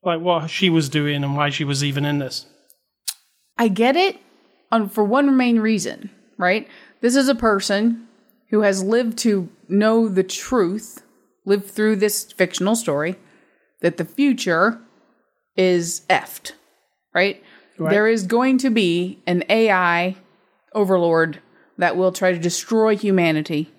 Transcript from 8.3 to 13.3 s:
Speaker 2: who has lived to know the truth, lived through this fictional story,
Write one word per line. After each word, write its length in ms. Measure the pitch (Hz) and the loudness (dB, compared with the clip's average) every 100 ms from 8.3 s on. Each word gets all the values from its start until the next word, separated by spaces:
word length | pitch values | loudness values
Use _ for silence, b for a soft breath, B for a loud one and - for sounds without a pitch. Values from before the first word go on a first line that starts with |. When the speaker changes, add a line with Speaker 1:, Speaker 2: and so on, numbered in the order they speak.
| _ _ | _ _
Speaker 2:
who 120 | 214 | 0
has 200 | 208 190 | 2 0
lived 340 | 190 233 240 226 | 0 0 -2 -2
to 300 | 233 202 170 _ _ | 0 0 -2 _ _
know 400 | 196 214 226 226 | 2 4 2 2
the 160 | 190 | 0
truth, 760 | 185 - - 254 175 202 - - _ _ _ _ - | -2 -6 -4 0 0 -2 -12 -20 _ _ _ _ -2
lived 200 | 202 196 | -2 -2
through 260 | - 214 214 | -2 0 2
this 280 | 208 - - | 0 -2 -10
fictional 420 | - 180 - 185 | -4 -4 0 -2
story, 400 | 226 196 143 156 185 b | -2 -2 -2 -4 -8 b